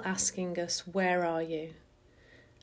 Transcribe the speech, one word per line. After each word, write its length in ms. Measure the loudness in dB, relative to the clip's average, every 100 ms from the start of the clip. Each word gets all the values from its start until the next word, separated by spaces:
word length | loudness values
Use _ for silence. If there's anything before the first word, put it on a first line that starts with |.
| 2
asking 540 | 0 0 0 -4 -2
us, 260 | -2 -4 -2
"Where 400 | 2 4 4 2
are 160 | 0
you?" 320 | -2 -4 -6 -14 -20 _ -20 -20 -20 -20 -20 -8